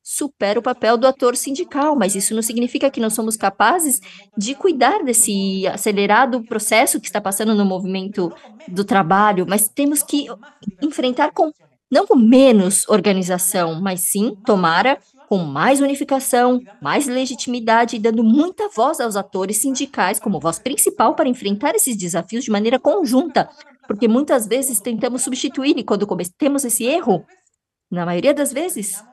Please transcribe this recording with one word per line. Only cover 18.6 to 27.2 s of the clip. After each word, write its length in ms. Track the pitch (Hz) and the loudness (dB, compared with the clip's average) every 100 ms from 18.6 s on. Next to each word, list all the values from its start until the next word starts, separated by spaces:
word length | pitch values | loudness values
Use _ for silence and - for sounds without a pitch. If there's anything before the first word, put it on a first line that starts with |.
| 427 | -6
voz 320 | - 254 311 | 0 0 0
aos 160 | 240 202 | -4 -4
atores 400 | 196 190 190 214 | -6 -6 -4 -2
sindicais 640 | 277 262 277 - 185 - | -2 -4 -6 -2 -2 -2
como 180 | 226 165 | -4 -2
voz 200 | 156 165 | -2 -4
principal 560 | - 302 - - 233 | -6 -2 -2 2 0
para 160 | 320 277 | 2 -2
enfrentar 440 | 247 202 202 285 | -2 -4 -2 -2
esses 220 | 440 277 220 | -2 -2 -4
desafios 480 | 175 175 175 233 | -4 -6 -6 -8
de 60 | 269 | -2
maneira 280 | 202 220 254 | -2 0 2
conjunta, 720 | 285 392 277 254 330 - - - - _ - | 2 0 2 0 2 0 -2 -8 -20 _ -8
porque 180 | 214 233 | -2 2
muitas 400 | 233 294 277 214 | 2 2 0 0
vezes 340 | 254 269 240 | -2 -2 -4
tentamos 420 | 254 220 240 247 | -4 -4 -4 -4
substituir 560 | - 254 285 277 269 294 | -6 -4 -6 -2 0 0
e 40 | |
quando 240 | 220 202 202 | 0 -2 -2
cometemos 560 | 180 180 - 285 285 | -4 -6 -2 0 0
esse 220 | 254 - | -2 -2
erro, 400 | 226 330 - 180 | 0 0 0 -2